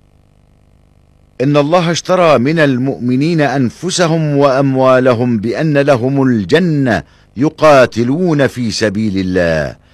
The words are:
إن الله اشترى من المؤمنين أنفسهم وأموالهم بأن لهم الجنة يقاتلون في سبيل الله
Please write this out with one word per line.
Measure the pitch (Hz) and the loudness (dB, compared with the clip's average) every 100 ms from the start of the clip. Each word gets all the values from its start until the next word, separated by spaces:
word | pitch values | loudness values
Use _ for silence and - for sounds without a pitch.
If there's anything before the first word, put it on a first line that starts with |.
| _ _ _ _ _ _ _ _ _ _ _ _ _ - | _ _ _ _ _ _ _ _ _ _ _ _ _ -4
إن | 131 147 | 0 2
الله | 143 180 165 | 2 0 0
اشترى | 165 - 185 170 131 | -4 -2 0 4 2
من | 123 165 | 2 0
المؤمنين | 147 127 135 90 123 127 151 170 | 0 0 -4 -4 -2 -2 0 0
أنفسهم | 143 135 120 - 170 180 170 165 156 143 | 0 0 -2 -4 -6 -2 0 0 0 2
وأموالهم | 139 131 139 131 131 131 127 117 123 113 | 2 2 0 2 2 4 2 0 0 -2
بأن | 107 107 160 143 | -4 -4 -2 0
لهم | 143 131 127 139 | 2 0 0 0
الجنة | 131 117 92 147 180 151 131 95 - _ _ - | 0 0 0 0 0 0 0 -2 -4 _ _ -4
يقاتلون | 151 - 151 139 120 107 120 147 185 147 131 | -4 2 4 4 4 0 -4 -2 -2 0 -2
في | - 120 | -2 -6
سبيل | 92 107 101 110 95 | -2 -4 -2 -4 -4
الله | 92 90 85 80 69 60 _ | -2 -2 0 -2 -4 -10 _